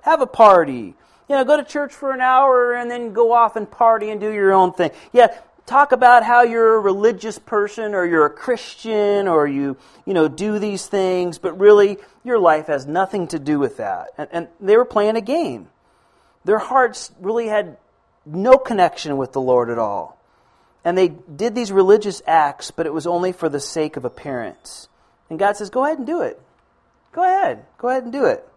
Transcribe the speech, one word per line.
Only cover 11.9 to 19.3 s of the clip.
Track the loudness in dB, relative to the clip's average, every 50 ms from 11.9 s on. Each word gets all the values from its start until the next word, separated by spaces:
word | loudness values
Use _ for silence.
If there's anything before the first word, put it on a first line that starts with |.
| 0 -6 -16 _ _ _ _
your | -4 -2 2
life | 4 4 2 2 0
has | -4 -6 -6 -4
nothing | -6 -4 -4 -4 -4 -4 -6 -6 -6
to | -8 -10
do | -4 -2 -2 0
with | -2 -4 -4
that. | -6 -8 -8 -8 -10 -10 -16 -14 -14
And, | -14 -10 -8
and | -10 -10 -10 _ _
they | 0 2 2
were | 2 2
playing | 2 -2 -2 -2 0 -2
a | -4
game. | -4 -4 -4 -4 -4 -4 -8 -12 -14 _ _ _ _ _ _ _ _ _ _ _ _ _ _ _ _
Their | -2 -2 -2
hearts | -2 -2 0 0 0 0 -2 -8 -18 -18 _ _
really | -10 -6 -6 -4 -4
had | -4 -4 -4 -4 -6 -12 _ _ _ _ _ _ _ _ _ _
no | -12 -8 -4 2 4 2 2
connection | 2 -4 -2 -2 -2 -2 -2 -6 -10 -8 -6
with | -6 -6 -6